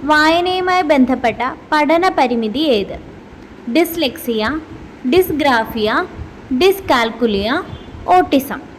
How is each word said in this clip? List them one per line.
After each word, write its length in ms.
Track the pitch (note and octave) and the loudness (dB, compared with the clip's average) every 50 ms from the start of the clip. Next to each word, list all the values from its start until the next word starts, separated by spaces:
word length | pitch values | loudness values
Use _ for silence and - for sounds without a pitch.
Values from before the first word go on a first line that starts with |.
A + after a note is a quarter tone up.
| - C#4 | 2 2
വായനയുമായി 720 | D4+ D4+ D4+ D#4 D#4+ E4+ F4 F4+ F#4 F#4 F#4 F#4 F4+ F4+ F4+ D4 D4+ | 4 4 4 4 4 2 2 0 0 0 0 0 2 0 2 2 4
ബന്ധപ്പെട്ട 500 | C#4 C4 B3 C4 B3 B3+ A#3 G#3+ - A#3 B3+ D#4 - - - | 4 4 2 2 0 0 -2 -2 -2 -6 -6 -6 -8 -8 -2
പഠന 340 | - D4+ D4+ C#4 D#4+ E4+ F4+ F#4+ E4+ | 0 0 2 2 2 2 2 2 2
പരിമിതി 460 | - C#4+ B3 B3 A#3 A3+ A3 G3+ C4 D#4+ D#4 B3+ | 2 0 0 0 -2 -2 -2 -2 -2 0 2 2
ഏത്? 200 | G#3 G3 D#3+ - - - - - - - - - - - - - - - - A#3 | 0 0 -4 -8 -14 -14 -18 -20 -20 -20 -20 -20 -20 -20 -20 -20 -16 -10 -2 0
ഡിസ്ലെക്സിയ, 760 | D#4 F4 E4 E4 E4+ D#4+ B3+ A#3 - - - A#3 A3 G#3+ A3 C#4+ D#4+ D#4 - - - - - - - - B3+ B3+ | 2 2 2 0 -2 -2 -4 -4 -6 -6 -4 -2 -2 -2 -2 -4 -4 -8 -10 -16 -18 -18 -18 -20 -8 -4 2 2
ഡിസ്ഗ്രാഫിയ, 760 | F4+ F#4 F4+ E4 C#4+ D4+ C#4+ B3+ A3+ A3 A3 - A#3 G#3 G#3 A3+ D4 F4+ F4+ - - - - - - - - C4+ B3+ | 2 2 2 0 0 2 2 2 2 0 -2 -4 -2 -2 0 0 0 -2 -4 -8 -14 -14 -14 -16 -18 -10 -6 -2 2
ഡിസ്കാൽക്കുലിയ, 880 | F4+ G4 F#4+ G4 - - D4+ B3+ A#3 A3+ A3+ - B3 A3+ G#3 G3 G3 G#3+ C4 E4+ G4 - - - - - - - - - F4+ | 4 4 2 2 0 0 2 2 2 0 -2 -2 -2 0 0 0 -2 -2 -2 -2 -4 -6 -12 -16 -16 -18 -18 -12 -2 2 4
ഓട്ടിസം. 460 | F#4 F4 - - C#4 C4 - G#3+ - - - - | 4 4 4 2 0 0 0 -10 -12 -12 -16 -20